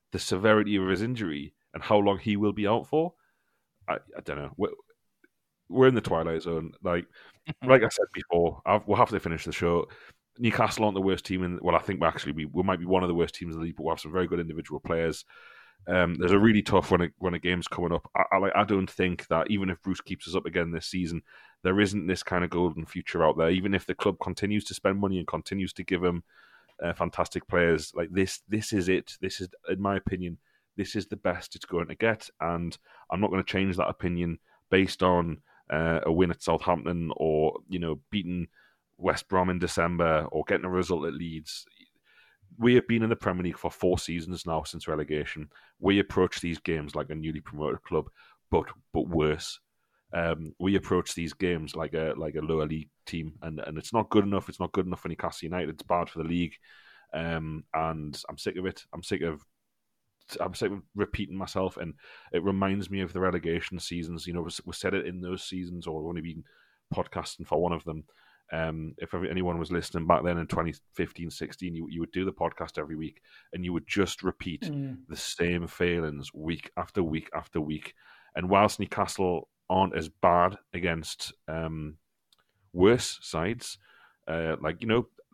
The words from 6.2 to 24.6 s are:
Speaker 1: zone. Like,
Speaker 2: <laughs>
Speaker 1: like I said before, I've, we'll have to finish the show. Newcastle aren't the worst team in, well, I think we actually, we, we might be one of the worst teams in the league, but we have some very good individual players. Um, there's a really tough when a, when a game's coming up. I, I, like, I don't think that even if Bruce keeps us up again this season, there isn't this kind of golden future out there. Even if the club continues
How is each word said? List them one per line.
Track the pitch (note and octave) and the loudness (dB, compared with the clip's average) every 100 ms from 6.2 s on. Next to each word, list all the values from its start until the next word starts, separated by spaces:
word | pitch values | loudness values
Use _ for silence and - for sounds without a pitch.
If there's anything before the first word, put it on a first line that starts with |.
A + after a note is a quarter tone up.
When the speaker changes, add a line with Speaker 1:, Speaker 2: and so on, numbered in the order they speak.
| E2 E2 | 0 -2
Speaker 1:
zone. | F2 E2 D#2+ - | -2 -4 -4 -6
Like, | F#2 F2 - - - _ | -2 -2 -2 -16 -20 _
Speaker 2:
<laughs> | - - B2+ | -14 -2 8
Speaker 1:
like | C3 | 8
I | A2 | 8
said | - G2+ | 0 -4
before, | F2+ - F2 E2+ D2+ - | -4 0 2 2 0 2
I've, | G2+ G#2 | 2 4
we'll | G2+ | 4
have | A2+ | 4
to | G2 | 2
finish | F2+ D#2+ | -2 -4
the | - | -6
show. | - F2 E2+ - - - _ _ - | -2 2 2 0 -10 -20 _ _ -2
Newcastle | A#2 G#2+ G#2+ - G#2+ | 0 2 2 2 2
aren't | F#2+ | 2
the | |
worst | F#2+ F2+ - | 2 0 0
team | F#2 | -2
in, | F2+ F2+ | -2 0
well, | F2 E2 | 2 2
I | |
think | - F#2 | 2 2
we | E2 | 2
actually, | - - | 0 -6
we, | D2+ D2+ | -4 -2
we | D#2 | 0
might | F#2+ F2+ | 2 0
be | F2 | 2
one | F#2 | 2
of | F2+ | 4
the | E2+ | 2
worst | E2 - | 0 -2
teams | F2 | -8
in | E2 | -6
the | E2 | -6
league, | D#2+ | -4
but | |
we | D#2 | -4
have | D#2+ | -4
some | D#2 | -4
very | F2+ F2 | -2 0
good | F2 | -2
individual | E2 D#2 - D2+ | -4 -8 -8 -8
players. | - E2 E2 D2+ - - - - - _ - | -2 0 0 -4 -12 -20 -20 -20 -20 _ 0
Um, | F2+ E2+ E2+ | 2 2 2
there's | F2 | 4
a | G2+ | 8
really | A2+ G#2+ | 8 6
tough | G#2 F#2+ - | 6 4 6
when | F2+ | 2
a, | E2+ - | 2 -2
when | F#2 | -4
a | E2+ | -2
game's | F2 F2+ E2 | 0 0 -2
coming | - E2+ | -4 -2
up. | E2+ - - | -2 -2 0
I, | - | 2
I, | F#2+ | 4
like, | G2 - | 4 4
I | |
don't | G#2 G2 F#2+ | 4 2 2
think | - F#2 F2+ - | 0 0 0 0
that | E2 - | 2 2
even | G#2 F#2+ | 0 0
if | F2 | -4
Bruce | F#2+ F2+ | -4 -4
keeps | - F2+ - | -4 -10 -2
us | F2+ | -2
up | E2+ | 0
again | F2 E2+ | -2 0
this | E2 - | -4 -4
season, | F#2 E2+ E2 - - - _ | -4 -2 -4 -8 -20 -20 _
there | F#2 G2 | 2 4
isn't | G2+ G2+ E2 | 4 2 0
this | F2+ | -2
kind | - F2+ | 0 -2
of | F2 | 0
golden | F2 F2 D#2 D#2 | 2 2 0 -8
future | F2+ - F2 | -8 -4 4
out | D#2 D#2+ | 4 6
there. | E2 | 4
Even | F#2 G2 | 4 2
if | G2 - | 0 -2
the | |
club | F2+ G#2 F2+ | 0 0 0
continues | G2 F2+ G2+ G#2 | -4 -2 0 0